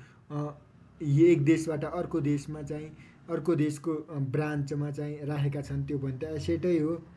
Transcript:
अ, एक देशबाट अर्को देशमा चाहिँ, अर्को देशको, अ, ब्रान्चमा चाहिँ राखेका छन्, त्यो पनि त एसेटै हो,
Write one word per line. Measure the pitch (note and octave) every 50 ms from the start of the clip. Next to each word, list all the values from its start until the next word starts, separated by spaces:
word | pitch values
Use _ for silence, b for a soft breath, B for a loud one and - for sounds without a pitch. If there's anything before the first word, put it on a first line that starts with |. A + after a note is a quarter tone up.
| B B B B B -
अ, | D3 D3 D3 D3 C#3+ - - - - - - - - -
एक | D#3+ C#3+ C#3 D3+ E3+ F3 E3+ C#3+ C#3
देशबाट | D#3+ D#3+ D#3+ D#3+ E3 D#3 C#3+ D#3
अर्को | - F3 F3 E3 - F3 D#3+
देशमा | C#3+ D3 D3 C#3+ - D3+ D3+ D#3
चाहिँ, | C#3+ C#3+ D3+ D3+ D#3 D#3 B B B B B B - -
अर्को | E3 D#3+ E3 F3+ E3
देशको, | D3 D3+ D3+ D3 - - E3+ D#3
अ, | D3 - - D#3 C#3+
ब्रान्चमा | C#3 C3+ C#3+ D3 D3+ D3+ D3+ C#3+ C#3 C#3+ D3+ C#3+ D3 D3
चाहिँ | C#3+ D3+ D3 D3 D3+ D3 C#3+
राखेका | C#3+ D3 C#3+ C#3+ C#3 C#3 D3
छन्, | C3+ - C#3 C#3 C#3
त्यो | C#3 D3
पनि | C3 C3+ C3+
त | B2+ B2+ D#3
एसेटै | D#3 D#3 C#3+ - F3 E3+ D#3+ F3+ F3+ F3 D#3+
हो, | D3+ D#3+ E3+ E3 - - -